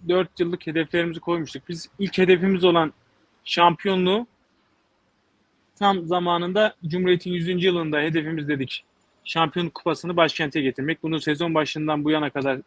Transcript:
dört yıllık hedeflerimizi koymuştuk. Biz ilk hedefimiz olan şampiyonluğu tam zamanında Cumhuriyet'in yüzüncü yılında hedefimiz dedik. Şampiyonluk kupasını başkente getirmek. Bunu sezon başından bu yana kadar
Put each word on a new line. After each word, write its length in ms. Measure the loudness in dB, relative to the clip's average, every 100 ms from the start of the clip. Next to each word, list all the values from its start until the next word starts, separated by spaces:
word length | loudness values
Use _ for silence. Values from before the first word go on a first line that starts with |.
| -2
dört 320 | 0 0 -2
yıllık 260 | -2 -2 -4
hedeflerimizi 540 | -4 -2 0 -2 -4
koymuştuk. 420 | -4 -4 -4 -10 -12
Biz 200 | -12 -12 -6
ilk 200 | -4 2
hedefimiz 460 | 4 4 4 2
olan 280 | 4 4 2 -4 _ _ _ _
şampiyonluğu 840 | -6 4 4 4 0 0 2 0 -2 _ _ _ _ _ _ _ _ _ _ _ _ _ _ _
tam 280 | 2 2 0
zamanında 680 | 0 2 0 0 2 2 0 -6
Cumhuriyet'in 460 | -2 2 2 0
yüzüncü 340 | -4 -2 0 2
yılında 340 | 0 0 0
hedefimiz 480 | 0 0 -2 -4 -4
dedik. 360 | -4 -4 -8 -14 _ _ _
Şampiyonluk 500 | -8 0 0 0 -6
kupasını 420 | -4 -4 -4 -2 2
başkente 440 | 2 2 -4 0
getirmek. 420 | -2 -2 -4 -4
Bunu 180 | -4 -4
sezon 340 | -2 -2 0
başından 500 | 0 0 -2 -4 -2
bu 60 | 0
yana 200 | 0 0
kadar 300 | -2 -2 -4